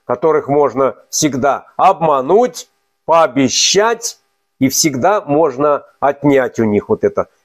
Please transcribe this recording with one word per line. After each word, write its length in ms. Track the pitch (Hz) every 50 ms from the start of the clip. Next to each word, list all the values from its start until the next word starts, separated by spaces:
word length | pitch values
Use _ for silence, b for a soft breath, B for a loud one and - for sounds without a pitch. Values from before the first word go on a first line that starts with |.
| _
которых 440 | - 123 - 165 160 151 147 - 131
можно 480 | 139 147 143 127 107 135 135 123 - - _ -
всегда 640 | - - 156 147 139 127 135 139 127 104 - _ -
обмануть, 920 | - 156 190 185 151 165 156 143 135 127 143 185 226 247 247 - - - _ _ _ _ _ _ _ -
пообещать, 1120 | - 160 165 160 143 117 139 135 117 - - - - - 196 214 233 233 233 - - - _ _ _ _ _ _ _ _ -
и 100 | 131 131
всегда 520 | - - - 156 135 123 139 185 214 202
можно 640 | - 143 143 151 165 147 123 131 147 147 143 127 - - _ -
отнять 580 | 131 139 143 - - 147 139 135 127 113 - -
у 60 | 113
них 240 | 107 104 101 - -
вот 160 | 107 - -
это. 240 | 101 - 98 92 _ _ _